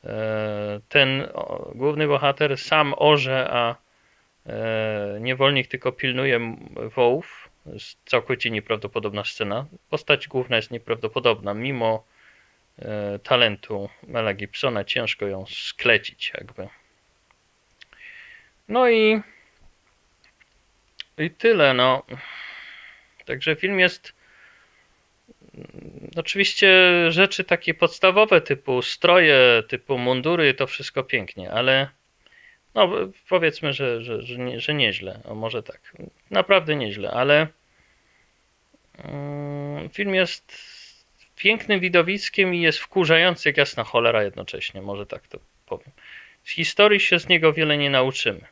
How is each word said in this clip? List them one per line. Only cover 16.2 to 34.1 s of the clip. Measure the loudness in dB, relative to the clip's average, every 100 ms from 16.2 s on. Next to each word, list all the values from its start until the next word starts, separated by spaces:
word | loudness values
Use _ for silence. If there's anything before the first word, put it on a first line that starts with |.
| -10 -10
jakby. | -14 -14 -16 -16 _ _ _ _ _ _ _ _ _ _ -20 -20 -20 -20 -20 -20 _ _ _
No | 2 4
i | 6 4 2 -2 _ _ _ -20 _ _ _ _ _ _ _ _ _ _ _ _ _ -20 -6
I | -6
tyle, | _ 2 6 6
no. | 6 4 2 -2 -16 -16 -16 -18 -18 -20 -20 -20 -20 _ _ -12
Także | -6 -4 -2
film | -2 2
jest, | 0 0 -20 _ _ _ -20 _ _ _ _ _ _ _ _ _ _ -20
mm, | -20 -20 -20 -20 -14 -10
oczywiście | -6 0 0 4 6 8 8 6 4
rzeczy | 4 2 2
takie | -2 -2 -2
podstawowe, | 0 0 4 4 6 6 4
typu | 4 -6 -2 -2
stroje, | -2 0 4 6 8 8 8 6 2
typu | -10 _ -2
mundury, | 0 0 0 2 2
to | 2 -4
wszystko | -6 -8 -8
pięknie, | -4 -4 -4 -12 -6
ale | -2 2 0 -2 _ _ _ _ _ -20 _ _ 0
no, | 2 2 -6 -10 _
powiedzmy, | 0 0 -2 -6
że, | -4 -4 -4
że, | -6